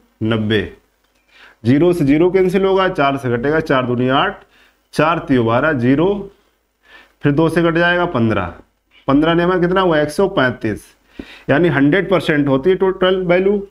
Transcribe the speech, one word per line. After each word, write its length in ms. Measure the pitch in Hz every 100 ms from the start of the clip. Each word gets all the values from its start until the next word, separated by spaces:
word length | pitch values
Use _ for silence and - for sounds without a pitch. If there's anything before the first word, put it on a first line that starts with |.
| _ _
नब्बे। 380 | 110 113 104 107 85 - _ _ _ _ _ _ - _
ज़ीरो 280 | 113 143 175
से 120 | 175 139
ज़ीरो 240 | 151 180
cancel 340 | 190 185 190 190
होगा, 220 | 190 185
चार 280 | 180 139 139
से 120 | 123
घटेगा, 300 | 120 139 160
चार 240 | 160 135 120
दूनी 220 | 123 127
आठ, 340 | 139 190 - _ _ _ _ _
चार 260 | - 156 165
तियो 240 | 147 127
बारह, 300 | 113 117 156 139
ज़ीरो, 560 | 120 139 180 202 - - _ _ _ _ _ - _ _
फिर 80 | 143
दो 160 | 143 160
से 140 | 165
कट 140 | 170 165
जाएगा 280 | 175 175 175
पन्द्रह, 460 | 120 113 101 85 - _ _ _ _ -
पन्द्रह 260 | 139 160
ने 100 | 170
हमारा 180 | 175 180
कितना 200 | 175 185
हुआ? 180 | 185 151
एक 100 | 151
सौ 160 | - 196
पैंतीस, 540 | 175 127 123 110 95 - _ _ - - - -
यानी 200 | 139 175
हंड्रेड 400 | 139 143 185 185
परसेंट 380 | 175 - 147 143
होती 220 | 135 165
है 60 | 185
total 440 | 190 185 185 190 180
value 360 | 180 196 208 -